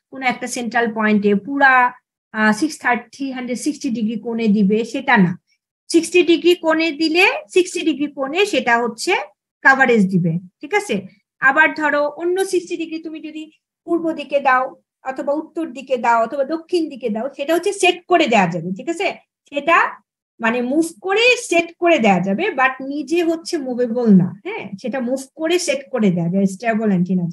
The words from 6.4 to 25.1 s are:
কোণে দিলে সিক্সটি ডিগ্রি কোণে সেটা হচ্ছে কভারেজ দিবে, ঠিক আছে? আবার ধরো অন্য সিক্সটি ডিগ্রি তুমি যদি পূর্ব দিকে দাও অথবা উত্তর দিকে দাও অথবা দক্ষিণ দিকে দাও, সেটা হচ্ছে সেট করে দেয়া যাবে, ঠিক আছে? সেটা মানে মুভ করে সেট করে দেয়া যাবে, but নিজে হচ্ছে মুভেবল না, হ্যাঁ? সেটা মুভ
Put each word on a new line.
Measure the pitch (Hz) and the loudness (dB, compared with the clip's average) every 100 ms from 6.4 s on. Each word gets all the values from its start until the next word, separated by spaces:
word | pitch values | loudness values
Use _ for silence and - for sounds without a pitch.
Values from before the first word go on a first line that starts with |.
| 339 349 | 4 2
কোণে | 320 320 330 | 2 0 0
দিলে | 285 320 330 415 587 - | -2 0 4 2 2 0
সিক্সটি | 370 359 349 320 | 0 0 -2 -2
ডিগ্রি | 269 285 285 | -2 -6 -6
কোণে | 269 339 403 | -4 -2 0
সেটা | 269 240 233 | 0 2 0
হচ্ছে | 240 - 339 453 605 _ _ _ 269 | 0 -4 -2 -2 -4 _ _ _ 2
কভারেজ | 269 254 226 190 | 4 4 4 4
দিবে, | 185 170 170 - _ | 2 0 -2 -8 _
ঠিক | 294 403 | -4 -4
আছে? | 403 202 - _ _ _ 262 | -2 -6 -6 _ _ _ 2
আবার | 285 311 302 | 4 2 2
ধরো | 302 294 294 294 | -2 0 -2 -4
অন্য | 349 370 381 | -2 -2 0
সিক্সটি | 359 330 339 | -2 -4 -8
ডিগ্রি | 320 320 330 | -8 -10 -12
তুমি | 311 302 | -14 -14
যদি | 311 311 _ _ _ - | -14 -16 _ _ _ -4
পূর্ব | 339 320 285 | -2 -2 -4
দিকে | 277 285 | -2 0
দাও | 262 254 262 - _ _ | 2 2 0 -8 _ _
অথবা | 262 262 285 302 | -12 -8 -4 -4
উত্তর | 311 339 320 254 | -6 -8 -8 -10
দিকে | 262 247 | -4 -2
দাও | 233 233 226 | 2 2 0
অথবা | 285 | -2
দক্ষিণ | 269 320 - 359 302 | -4 -4 -4 -4 -2
দিকে | 269 247 214 | -6 -6 -4
দাও, | 262 - | -6 -6
সেটা | 285 339 | -2 0
হচ্ছে | 392 | 0
সেট | 392 359 359 - | 2 0 0 2
করে | 349 285 | 2 4
দেয়া | 226 175 | 4 2
যাবে, | 170 175 190 | -2 -6 -6
ঠিক | 269 | -6
আছে? | 339 359 - _ _ _ | -4 -4 -6 _ _ _
সেটা | 285 285 359 453 - _ _ _ - | -4 2 2 2 -4 _ _ _ -4
মানে | 226 247 | -2 -2
মুভ | 247 302 330 - | 0 0 -2 -6
করে | 370 415 480 480 - | -2 2 2 2 0
সেট | 339 339 - | 0 0 0
করে | 339 302 | 2 4
দেয়া | 220 180 190 | 4 2 0
যাবে, | 208 415 269 | -2 -2 0
but | 262 262 269 | 0 -2 -8
নিজে | 285 262 339 | -8 -4 -2
হচ্ছে | 330 330 - 330 | 0 -2 -4 -6
মুভেবল | 254 240 247 240 233 185 | -4 -4 -2 0 6 6
না, | 175 - 349 | 6 -2 -10
হ্যাঁ? | 440 - 196 | -10 -10 -10
সেটা | 240 269 | -8 -6
মুভ | 240 | -4